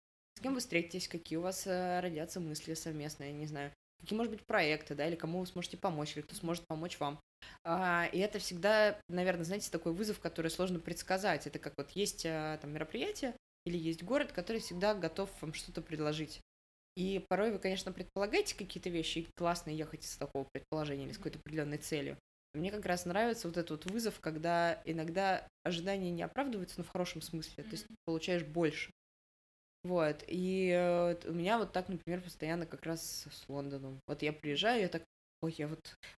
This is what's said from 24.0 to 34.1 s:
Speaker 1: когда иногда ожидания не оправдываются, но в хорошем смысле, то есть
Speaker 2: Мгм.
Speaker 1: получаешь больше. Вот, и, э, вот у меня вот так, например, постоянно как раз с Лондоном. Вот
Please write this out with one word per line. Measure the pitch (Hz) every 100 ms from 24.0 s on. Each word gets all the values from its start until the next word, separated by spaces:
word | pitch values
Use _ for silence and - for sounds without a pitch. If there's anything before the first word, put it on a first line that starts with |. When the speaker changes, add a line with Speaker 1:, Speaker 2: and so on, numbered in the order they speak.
| 220 -
Speaker 1:
когда | 165 156 170 170 170 160 -
иногда | 160 160 170 196 185 - - -
ожидания | 170 175 196 180
не | 170
оправдываются, | 170 - 285 220 180 -
но | 170
в |
хорошем | 185 180 160
смысле, | - 160 156 -
то | 147
есть | 160 -
Speaker 2:
Мгм. | - -
Speaker 1:
получаешь | 160 160 175
больше. | 151 156 165 151 - - _ _ _ _ _ _ _ _
Вот, | 180 180 156 151 -
и, | 180 185 190 185
э, | 175 175 175 175
вот | 170 -
у |
меня | 170 175 226
вот | 196
так, | 185 185
например, | 175 - 180
постоянно | 180 - 156 170 165
как | 147 165
раз | 165 - - -
с | - -
Лондоном. | 139 139 139 135 135
Вот | -